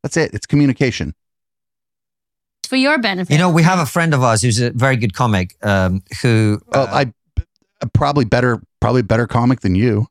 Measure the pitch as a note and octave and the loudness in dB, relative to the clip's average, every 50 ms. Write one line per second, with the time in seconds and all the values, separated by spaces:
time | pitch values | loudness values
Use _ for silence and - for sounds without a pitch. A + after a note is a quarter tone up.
0 | - - - E3+ D#3 - - G2+ - _ - C#3+ D3 C3+ B2 - D3+ B2+ G#2+ - | -10 -4 -2 -2 -2 -2 -4 -10 -6 _ 0 2 2 2 2 0 -2 -2 -2 -4
1 | E2 C2 - _ _ _ _ _ _ _ _ _ _ _ _ _ _ _ _ _ | -8 -8 -8 _ _ _ _ _ _ _ _ _ _ _ _ _ _ _ _ _
2 | _ _ _ _ _ _ _ _ _ _ _ _ - - C4 C4 C4 C#4 D#4 D4 | _ _ _ _ _ _ _ _ _ _ _ _ -10 -4 -2 0 2 2 0 0
3 | A3+ G#3 F#3+ F3+ F#3 - C#3+ D3+ F3+ F3+ D#3+ E3+ D#3+ F3 F#3+ F3+ D#3+ A#2+ - F3 | 0 -2 -4 -4 -2 0 0 2 2 2 4 4 4 4 2 2 0 -2 -2 -2
4 | E3 E3 D3+ C3 B2+ A#2+ A2+ G2+ F#2 B2 G#2 A2+ B2 A#2+ - A#2 B2+ C3+ C3 A#2+ | 0 2 2 2 2 2 2 2 0 0 0 0 -2 -2 0 0 0 0 0 0
5 | A#2 G#2+ F#2 - B2+ A#2 G#2 F#2+ F2+ F2+ - _ - G#2 G2 F#2+ F#2+ F#2 F2+ F#2+ | -2 -4 -2 -2 -2 0 0 -2 -2 -4 -8 _ -4 0 0 2 2 0 -2 -4
6 | - _ - - - A#2+ A2+ A2 A2 G#2+ G#2 - _ _ - C#3 C3+ - C#3+ C#3 | -6 _ -12 -4 0 0 2 2 2 0 -2 -2 _ _ -2 -2 -2 0 -2 -2
7 | C#3 A#2+ - _ _ _ _ - - _ _ _ _ _ _ _ - G#2+ _ - | -2 -2 -6 _ _ _ _ -8 -8 _ _ _ _ _ _ _ -12 -4 _ 0
8 | D3 C#3+ C#3+ C#3+ C#3 G2+ C3 B2 B2 B2 A#2 - - _ _ _ - A#2 B2 B2+ | 0 2 2 0 0 2 0 0 2 0 -2 -4 -8 _ _ _ -2 0 2 0
9 | A2+ F#2 A2 A2+ A#2+ A2+ - A#2 A#2+ B2 C3 - - G2 F2+ F#2+ A2+ B2 G#2+ G#2 | 0 0 0 0 0 0 0 0 2 2 0 0 0 0 2 2 2 2 0 0
10 | A#2 - | -2 -4